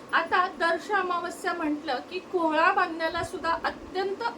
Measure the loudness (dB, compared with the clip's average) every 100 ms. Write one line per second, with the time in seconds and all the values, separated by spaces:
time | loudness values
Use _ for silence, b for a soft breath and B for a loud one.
0 | 0 0 4 2 2 2 0 0 0 0
1 | 2 -2 -4 -4 -4 -2 0 -2 -2 -4
2 | -4 -10 -2 2 4 6 6 4 2 0
3 | -2 -2 -4 -4 -2 -2 -2 -6 -8 -4
4 | -2 -2 -4